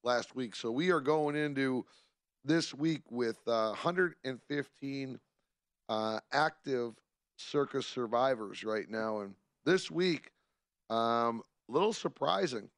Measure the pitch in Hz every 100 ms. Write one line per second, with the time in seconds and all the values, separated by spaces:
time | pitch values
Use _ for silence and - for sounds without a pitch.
0 | 120 123 113 - 120 - 113 120 180 170
1 | 135 156 147 147 151 139 135 127 - _
2 | _ _ _ _ 135 165 - 135 160 156
3 | - 120 117 110 - 113 110 101 165 180
4 | 180 - 131 127 _ 147 135 _ 139 139
5 | 135 120 _ _ _ _ _ _ - 110
6 | 110 110 _ 139 156 - - 127 120 110
7 | _ _ _ - - 147 139 139 - -
8 | 117 120 131 120 104 101 110 107 101 110
9 | 110 107 101 - _ _ - 180 - 160
10 | 185 156 - _ _ _ _ _ _ 113
11 | 117 117 117 113 - _ - 131 208 220
12 | 127 - 143 190 185 120 -